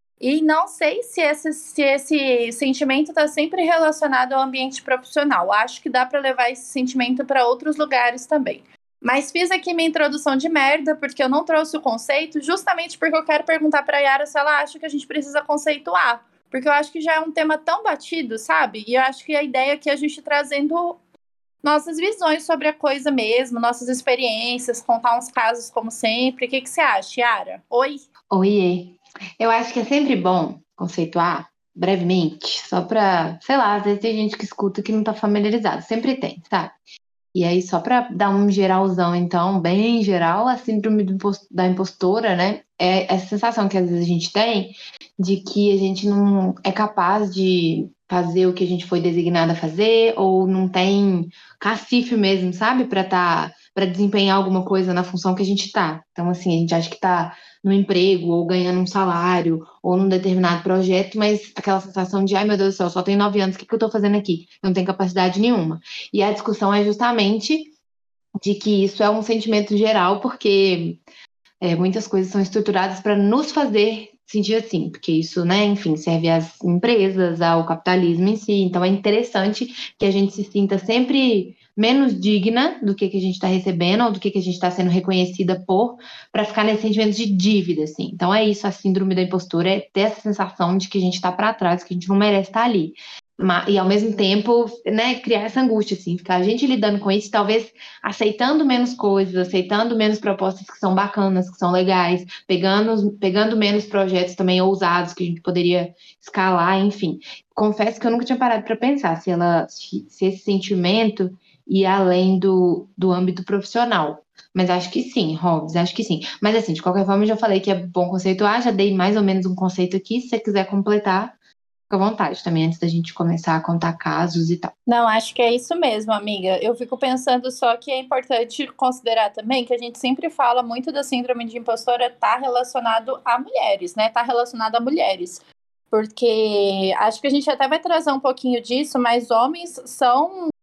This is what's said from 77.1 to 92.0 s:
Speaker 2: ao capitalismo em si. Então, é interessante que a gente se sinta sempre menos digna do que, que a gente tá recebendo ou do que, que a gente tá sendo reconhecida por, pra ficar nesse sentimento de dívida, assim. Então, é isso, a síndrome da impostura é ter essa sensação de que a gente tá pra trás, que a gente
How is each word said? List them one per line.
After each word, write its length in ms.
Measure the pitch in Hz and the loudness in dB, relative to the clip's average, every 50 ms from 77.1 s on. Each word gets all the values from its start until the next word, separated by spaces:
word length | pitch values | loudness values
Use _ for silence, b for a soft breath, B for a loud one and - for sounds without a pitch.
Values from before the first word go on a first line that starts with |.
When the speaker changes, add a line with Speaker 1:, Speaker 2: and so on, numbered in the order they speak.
| 190 190 185 175 165 165 | 2 2 0 0 0 0
Speaker 2:
ao 240 | 170 170 170 165 165 | 2 2 2 2 2
capitalismo 640 | - 165 165 - - 180 185 180 170 170 165 185 196 | 0 -4 -4 0 0 2 2 4 2 2 2 2 2
em 80 | 220 | 0
si. 160 | 214 - - 208 | 0 -2 0 2
Então, 300 | 196 190 180 180 180 175 | 2 2 2 0 0 2
é 60 | 185 | 2
interessante 1080 | 196 196 - 208 208 220 240 240 - 202 190 202 214 - 254 247 - - - - - - | 2 2 2 0 2 2 0 0 0 -2 0 0 -2 -4 -6 -8 -10 -12 -14 -14 -6 -2
que 60 | 220 | 0
a 40 | 196 | 2
gente 220 | 190 196 196 196 196 | 2 2 2 0 0
se 120 | 196 202 | -4 -8
sinta 340 | - - 202 196 196 202 190 | -4 -2 0 0 0 0 -2
sempre 800 | 190 - 226 247 254 254 277 269 262 254 226 202 180 180 B B B B B | -2 0 0 0 2 2 2 2 2 4 2 2 0 -4 B B B B B
menos 420 | - 214 226 254 277 277 254 202 185 | 0 2 2 4 4 4 2 0 0
digna 600 | 185 208 214 208 180 220 233 240 269 330 - - 254 | 0 2 2 2 2 2 2 2 0 0 -2 -2 -2
do 120 | 202 196 | -2 -2
que, 140 | 196 202 185 | 0 -2 -2
que 100 | 190 196 | -2 -2
a 20 | |
gente 180 | 185 190 180 - | -2 -2 -2 -2
tá 100 | - 185 | -2 0
recebendo 560 | 185 185 185 196 180 170 170 180 190 220 247 | 0 0 0 -2 -2 0 0 2 2 2 2
ou 80 | 233 208 | 0 0
do 80 | 190 | -2
que, 100 | - 202 | -4 -2
que 80 | 196 202 | -2 -2
a 40 | 175 | -2
gente 160 | 180 180 175 | -2 -2 -2
tá 120 | - 180 | -2 -2
sendo 200 | 175 185 185 180 | 0 0 0 2
reconhecida 720 | 175 185 180 185 190 185 180 180 - - 185 175 185 180 - | 2 2 0 0 0 0 0 0 -2 -2 -2 -2 -2 -2 -2
por, 300 | - 185 190 233 240 - B B B B B B B B | 0 2 2 2 0 -2 B B B B B B B B
pra 120 | 220 214 | -4 -2
ficar 200 | 214 - 226 214 | -2 0 0 0
nesse 180 | 214 214 208 214 | 2 2 0 0
sentimento 340 | 220 202 214 220 214 202 | 0 0 2 2 2 0
de 100 | 202 233 | 0 0
dívida, 580 | 208 196 185 180 208 214 202 180 170 170 156 151 | 0 0 2 4 4 4 4 2 0 -2 -2 -4
assim. 260 | 151 - - 147 127 - | -6 -6 -8 -10 -10 -6
Então, 180 | - 180 175 196 | -2 0 2 2
é 120 | 220 220 | 2 2
isso, 220 | 214 208 202 - | 2 0 0 -2
a 60 | 202 180 | -6 -4
síndrome 420 | - - 202 185 190 190 190 190 | -2 -2 0 0 0 0 0 0
da 80 | 180 185 | 0 0
impostura 480 | 180 185 185 180 - - 165 170 185 | 0 -2 -4 -4 -2 -2 0 2 2
é 100 | 196 202 | 0 0
ter 220 | - - - 196 202 | -2 -4 -2 0 0
essa 180 | 220 214 - | 0 0 -2
sensação 580 | - 214 202 - 190 180 - - 180 175 185 190 | -4 -4 -2 -2 -4 -6 -4 -2 0 0 0 0
de 100 | 185 - | -2 -2
que 100 | - 202 | -2 0
a 20 | |
gente 200 | 185 180 180 180 | 0 0 0 -2
tá 100 | - 180 | -2 -4
pra 220 | 180 - - - - | -2 0 0 -2 0
trás, 320 | - 190 175 175 180 - | 0 0 0 0 0 -2
que 80 | - 180 | -6 -8
a 40 | |
gente 120 | 175 | -6